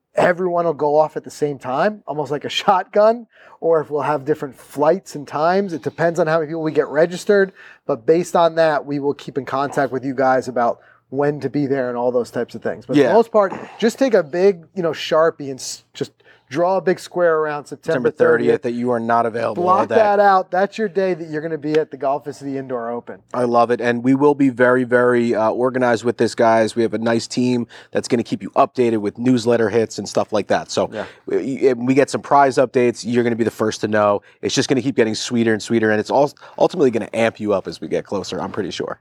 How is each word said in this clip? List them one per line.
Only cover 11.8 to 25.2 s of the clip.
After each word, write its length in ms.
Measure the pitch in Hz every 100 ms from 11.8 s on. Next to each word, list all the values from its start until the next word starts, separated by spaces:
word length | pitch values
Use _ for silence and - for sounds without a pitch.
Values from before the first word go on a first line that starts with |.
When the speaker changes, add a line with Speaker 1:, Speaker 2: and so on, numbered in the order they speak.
| 123
Speaker 1:
and 80 | 120
all 120 | 123
those 200 | 123 113
types 240 | 131 113
of 80 | 110
things. 240 | 117 92 -
But 80 | 143
for 60 |
the 60 | 123
Speaker 2:
Yeah. 40 |
Speaker 1:
most 180 | 220 226
part, 220 | 214 190 - - -
just 200 | 226 -
take 160 | 269
a 80 | 202
big, 420 | 151 175 196 180 156
you 80 | 190
know, 100 | 165
Sharpie 580 | 131 - 160 165 160 139
and 100 | 131
s-, 240 | - - _
just 180 | - 139 _ _ _ _
draw 280 | 135 175 190
a 20 |
big 180 | 165 180
square 400 | - 180 175 156
around 260 | 156 147 135
September 420 | 139 - 156 117
Speaker 2:
September 20 |
thirtieth 360 | - 120 117 120
Speaker 1:
thirtieth. 140 | 113
Speaker 2:
that 100 | 123
you 180 | 120 123
are 100 | 117
not 240 | 113 117 117
available 360 | 113 113 113 175
all 80 | 190
Speaker 1:
Block 120 | 208
Speaker 2:
day. 40 | 220
Speaker 1:
that 240 | 208 202
out. 300 | 202 190 185
That's 260 | 180 196 -
your 100 | 214
day 240 | 165 190
that 140 | 170 165
you're 100 | 151
gonna 140 | 165 156
be 160 | 151 156
at 120 | 147
the 60 | 135
Golf 280 | 135 139 147
is 120 | 135
the 160 | 139 135
Indoor 300 | 135 123 117
Open. 320 | 120 - 95 _
Speaker 2:
I 100 | 123
love 260 | 120 117 117
it. 100 | 117
And 220 | 120 120
we 120 | 123
will 200 | 135 147
be 140 | 143 139
very, 340 | 117 123 127
very, 500 | 123 123 123 120